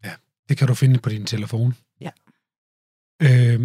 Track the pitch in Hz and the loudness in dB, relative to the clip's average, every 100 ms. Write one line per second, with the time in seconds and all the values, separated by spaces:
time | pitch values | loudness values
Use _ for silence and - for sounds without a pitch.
0 | 107 - _ _ _ 143 131 123 131 127 | -16 -18 _ _ _ -2 -2 0 2 2
1 | 127 107 104 110 107 113 123 123 _ _ | -2 -8 -8 -8 -6 -4 -4 -4 _ _
2 | - - _ _ _ _ _ _ _ _ | -16 -16 _ _ _ _ _ _ _ _
3 | _ _ 151 127 120 117 | _ _ 4 4 4 2